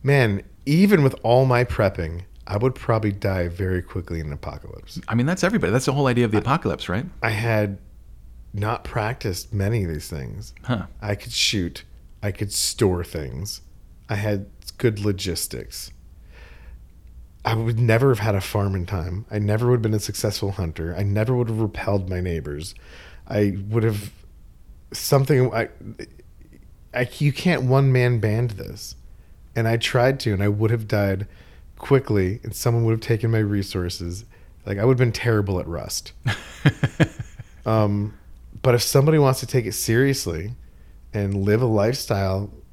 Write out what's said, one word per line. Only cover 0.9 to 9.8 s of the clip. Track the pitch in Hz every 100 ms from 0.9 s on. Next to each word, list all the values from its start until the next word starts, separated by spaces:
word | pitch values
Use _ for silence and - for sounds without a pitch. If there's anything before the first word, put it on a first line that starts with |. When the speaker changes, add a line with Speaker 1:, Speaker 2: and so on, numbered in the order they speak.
| 202
Speaker 1:
with | 139 -
all | 113 123 131
my | 123
prepping, | 123 - 101 - 82 85 92 - -
I | 104
would | 127 123
probably | - 113 104
die | 98 101 92 87
very | 87 92 92
quickly | 87 - 82 82
in | 76
an |
apocalypse. | 73 - 69 - - - - -
Speaker 2:
I | 117
mean, | 131
that's | 180
everybody. | 175 214 85
That's | 117 127
the |
whole | 139 139
idea | 120 120
of |
the | 101
apocalypse, | 120 156 - 78 -
right? | 92 180 -
Speaker 1:
I | 110
had | 104 117 110 104 98 - - - - - - -
not | 101 107 117
practiced | - 117 107 127 110 90 - 101
many | 98 117